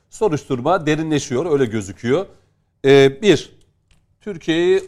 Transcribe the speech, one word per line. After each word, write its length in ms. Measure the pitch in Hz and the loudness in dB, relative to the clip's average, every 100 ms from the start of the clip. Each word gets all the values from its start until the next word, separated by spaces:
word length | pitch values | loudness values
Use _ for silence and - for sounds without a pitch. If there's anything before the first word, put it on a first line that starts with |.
| _ | _
soruşturma 760 | - 214 151 - 131 131 185 147 | -4 -2 -2 -4 -6 -2 -2 -2
derinleşiyor, 680 | 151 160 147 - 123 175 | -4 -2 -4 -2 -4 -2
öyle 140 | 143 123 | -2 -2
gözüküyor. 600 | 110 95 95 117 151 196 _ _ _ _ _ 139 | -4 -8 -8 -4 -4 -4 _ _ _ _ _ 4
E, 360 | 139 135 135 | 6 6 2
bir, 360 | 208 151 - _ _ _ _ _ _ _ | 2 2 -2 _ _ _ _ _ _ _
Türkiye'yi 600 | - 170 - 160 175 190 | -14 -8 -4 0 2 0